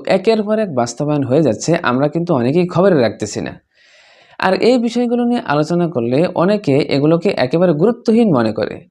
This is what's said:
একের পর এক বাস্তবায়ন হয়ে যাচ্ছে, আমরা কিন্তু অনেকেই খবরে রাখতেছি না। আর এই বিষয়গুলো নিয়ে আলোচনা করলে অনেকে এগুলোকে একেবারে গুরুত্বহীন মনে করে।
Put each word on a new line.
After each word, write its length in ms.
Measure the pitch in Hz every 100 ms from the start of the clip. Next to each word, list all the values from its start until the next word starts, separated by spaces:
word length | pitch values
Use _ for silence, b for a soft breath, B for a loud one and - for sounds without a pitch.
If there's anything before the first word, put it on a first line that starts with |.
| -
একের 360 | 190 190 220
পর 160 | 208 214
এক 160 | 214 127
বাস্তবায়ন 480 | 117 - 147 147
হয়ে 180 | 123 135
যাচ্ছে, 360 | 147 107 - 170
আমরা 240 | - 123 143
কিন্তু 260 | 170 175
অনেকেই 340 | 147 117 160 180
খবরে 340 | 165 196 160
রাখতেছি 400 | 113 - 104 117
না। 180 | 67 - _ b b b b b b b
আর 140 | 190
এই 240 | 190 214 254
বিষয়গুলো 480 | 233 240 247 240 240
নিয়ে 160 | 240
আলোচনা 460 | - 147 151 175 170
করলে 400 | 143 117 131 180 -
অনেকে 420 | 175 214 208 135
এগুলোকে 520 | - 139 147 170 202
একেবারে 440 | - 127 165 180
গুরুত্বহীন 640 | 147 196 240 - 220 226 135
মনে 180 | 110
করে। 260 | 107 107 - 170